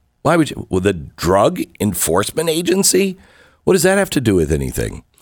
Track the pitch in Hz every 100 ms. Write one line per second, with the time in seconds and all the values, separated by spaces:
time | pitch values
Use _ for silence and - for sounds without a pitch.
0 | _ _ 135 170 143 - - 92 95 92
1 | 67 - 82 95 120 180 - _ 101 87
2 | - 85 101 - 165 160 175 190 190 185
3 | 196 185 _ _ _ _ - 185 170 196
4 | 190 175 110 95 76 76 65 64 55 50
5 | - _